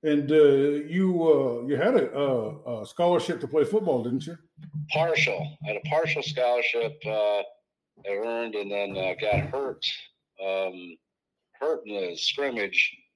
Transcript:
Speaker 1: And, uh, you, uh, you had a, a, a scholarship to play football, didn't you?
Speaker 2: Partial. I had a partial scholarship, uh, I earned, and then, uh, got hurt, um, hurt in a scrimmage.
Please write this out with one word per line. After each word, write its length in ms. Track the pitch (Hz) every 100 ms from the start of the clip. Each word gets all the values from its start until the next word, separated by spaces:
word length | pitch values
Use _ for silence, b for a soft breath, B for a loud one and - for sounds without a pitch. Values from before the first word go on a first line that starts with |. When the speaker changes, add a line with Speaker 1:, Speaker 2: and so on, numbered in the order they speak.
| 156
Speaker 1:
And, 240 | 147 139
uh, 520 | 156 147 139 143 147 147
you, 340 | 175 190 175
uh, 420 | 165 147 135 120 123
you 100 | 139
had 180 | 185 254
a, 180 | -
a, 680 | 139 143 127 107 147 - 117
a 40 | 104
scholarship 540 | - 175 175 - 165
to 80 | 135
play 160 | 156
football, 400 | 143 208 190 131
didn't 220 | 117 127 -
you? 80 | 170 _ _ - - -
Speaker 2:
Partial. 640 | 156 170 156 - 107 - -
I 40 | -
had 100 | 104
a 100 | 151
partial 320 | 151 165 156
scholarship, 760 | 139 143 123 123 117 117 113 - 107
uh, 340 | 107 104 104 98 - _ _ _ _ 98
I 40 |
earned, 460 | 101 113 117 117 107
and 140 | 101
then, 280 | 101 98 98
uh, 160 | 92 92
got 280 | 107 101 98
hurt, 340 | 135 135 - - - - _ _ _ 95
um, 520 | 95 95 90 87 82 _ _ _ _ _ _
hurt 240 | 147 156 107
in 100 | 104
a 220 | 92 -
scrimmage. 760 | - - 143 117 101 95 - - _